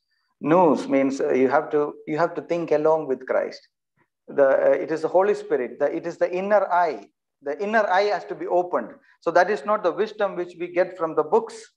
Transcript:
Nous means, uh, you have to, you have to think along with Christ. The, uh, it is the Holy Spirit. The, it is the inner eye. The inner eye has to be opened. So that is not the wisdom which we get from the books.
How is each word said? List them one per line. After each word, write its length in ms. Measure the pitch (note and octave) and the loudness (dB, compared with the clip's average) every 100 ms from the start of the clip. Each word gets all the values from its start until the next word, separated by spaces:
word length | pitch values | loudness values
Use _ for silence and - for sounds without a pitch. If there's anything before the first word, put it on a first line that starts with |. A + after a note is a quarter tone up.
| _ _ _ - | _ _ _ -6
Nous 440 | C#3+ F3 E3+ B2 - | 2 6 6 4 0
means, 320 | C#3 C3+ C3+ | 0 0 0
uh, 100 | D3 | 0
you 160 | B2+ C3 | 2 4
have 240 | C#3+ D#3 | 2 0
to, 220 | D3+ D3 - - | 0 -2 -6 -6
you 100 | D3+ | -2
have 180 | E3+ D#3 | -2 -2
to 60 | |
think 320 | - E3+ D#3+ | -6 -4 0
along 340 | D3+ D#3 D#3 C#3+ | 2 2 2 0
with 180 | C3 C3 | -6 -2
Christ. 400 | G#2 F#2 - _ _ _ _ _ _ - | -2 -4 -8 _ _ _ _ _ _ -6
The, 160 | - C3+ | 2 4
uh, 240 | D3 C#3 | 4 2
it 180 | C#3 C#3+ | 2 -2
is 100 | D#3 | -4
the 60 | D#3 | 0
Holy 260 | F3 G3+ | 2 2
Spirit. 460 | G3+ - C#3 A#2+ B2 | 0 -2 -4 -4 -4
The, 120 | C#3+ | -4
it 140 | E3 E3+ | -4 -8
is 120 | D3+ | -4
the 140 | F3 | -2
inner 400 | F3+ G3 G#3 F#3+ | -2 0 2 2
eye. 360 | F3 E3+ A2 - _ _ _ | 0 0 -4 -12 _ _ _
The 180 | C#3 C#3+ | -10 -6
inner 300 | G3+ A3+ G3+ | -2 0 2
eye 240 | F#3 G#3 | 2 0
has 120 | F3 - | -2 -6
to 100 | F3 | -10
be 100 | F3+ | -2
opened. 440 | F3+ F3+ C#3 G#2 - _ _ | 0 0 -2 -4 -12 _ _
So 100 | - | 0
that 180 | E3+ F#3 | 4 4
is 160 | G#3+ G3+ | 2 -2
not 160 | G#3+ | 0
the 100 | F3+ | 0
wisdom 440 | D3+ G#3+ - G3 F3+ | 0 -2 -2 -4 -4
which 180 | F3 E3 | -8 -8
we 80 | E3+ | -4
get 320 | F3 F3+ - | -2 -2 -2
from 160 | E3 D#3 | -4 -2
the 80 | |
books. 320 | D3+ A#3 - - - | 2 0 0 -10 -20